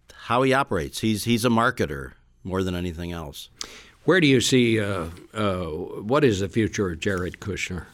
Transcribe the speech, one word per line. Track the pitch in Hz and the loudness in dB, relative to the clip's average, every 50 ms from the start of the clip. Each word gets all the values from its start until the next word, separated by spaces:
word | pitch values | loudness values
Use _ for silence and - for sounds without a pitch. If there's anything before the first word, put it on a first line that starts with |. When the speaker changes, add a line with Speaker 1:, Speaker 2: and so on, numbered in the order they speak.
| _ - - | _ -20 -20
Speaker 1:
how | - - - 117 127 | -12 -4 -2 0 2
he | 135 135 131 | 4 4 2
operates. | 135 139 - 107 87 73 69 - - | 2 0 0 -2 -4 -4 -4 -6 -2
He's, | 117 110 110 98 - | 0 0 0 0 2
he's | 117 120 107 113 | 0 2 2 4
a | 127 | 2
marketer | 113 117 117 127 120 - 98 76 76 69 65 - - _ _ _ _ _ - | 2 4 2 2 0 0 -4 -4 -4 -8 -10 -14 -16 _ _ _ _ _ -8
more | 95 92 95 | -4 -2 -2
than | 95 92 90 | 0 0 -2
anything | 87 87 90 80 80 87 87 87 | -4 -4 -6 -6 -6 -8 -8 -8
else. | 85 78 71 76 - - - _ - - - - - - - - _ - | -8 -10 -12 -12 -16 -18 -18 _ -16 -14 -14 -16 -20 -20 -20 -20 _ 0
Speaker 2:
Where | 147 175 185 | 2 4 6
do | 160 | 6
you | 139 135 117 | 6 6 6
see, | 101 - 135 127 120 117 113 110 | 4 4 4 4 4 4 2 0
uh, | 101 101 98 92 80 82 87 90 - - - | 0 -2 -4 -4 -6 -8 -10 -14 -18 -12 -6
uh, | 110 107 101 92 90 87 | -2 -2 0 0 -2 -4
what | 80 76 85 95 - - - 98 107 131 151 151 | -6 -6 -8 -8 -8 -10 -8 -4 0 2 4 4
is | 123 101 92 | 4 4 2
the | 98 90 | 0 -2
future | - 113 107 92 - - 101 90 | 0 0 0 0 0 0 -2 -2
of | 85 80 | -2 -4
Jared | - 104 98 90 92 85 - - | -2 -2 -2 -2 -4 -6 -8 -8
Kushner? | - 104 90 - - - 92 87 - - | -8 -8 -6 -6 -6 -6 -8 -10 -12 -14